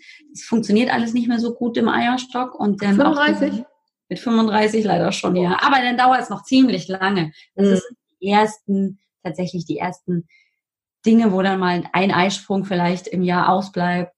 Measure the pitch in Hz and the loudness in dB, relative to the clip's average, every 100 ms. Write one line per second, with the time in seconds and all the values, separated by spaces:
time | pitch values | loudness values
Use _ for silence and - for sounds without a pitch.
0 | - - _ - - 226 - 208 247 233 | -12 -20 _ -20 -4 -2 2 2 2 0
1 | 233 240 233 233 233 233 240 233 226 240 | -2 -2 -2 -2 -4 -4 -4 0 0 0
2 | 240 254 - 247 254 - 208 196 202 202 | 0 -2 -4 -8 -8 -4 -2 -2 0 2
3 | 294 294 294 302 277 208 240 _ _ _ | 2 2 0 0 -2 -4 -10 _ _ _
4 | _ 180 - 226 220 208 214 220 208 175 | _ -10 -2 0 2 2 2 2 0 0
5 | 170 196 196 180 180 185 277 269 247 247 | 0 -2 -2 0 0 2 2 2 2 2
6 | 254 254 254 202 - 262 262 185 160 190 | 4 4 0 -8 0 4 4 2 -4 -4
7 | 190 202 156 - - - 196 190 - - | 0 0 -2 -8 -12 0 2 2 0 -14
8 | _ _ 190 208 214 208 - 196 196 196 | _ _ 0 2 2 -2 -4 -2 -2 -6
9 | _ _ 180 180 180 180 165 - 175 175 | _ _ -10 -6 -6 -6 -6 -6 -6 -8
10 | - 175 165 _ _ _ _ _ _ _ | -6 -6 -6 _ _ _ _ _ _ _
11 | 220 226 226 185 190 190 180 180 - 175 | 2 4 4 2 0 0 0 -2 -2 0
12 | 196 165 190 196 - 196 190 175 175 180 | 0 2 0 -2 -4 -4 -2 -2 0 -2
13 | - 180 180 175 - 185 196 - 175 175 | -4 -4 0 0 2 0 -2 -4 -2 -2
14 | 175 | -6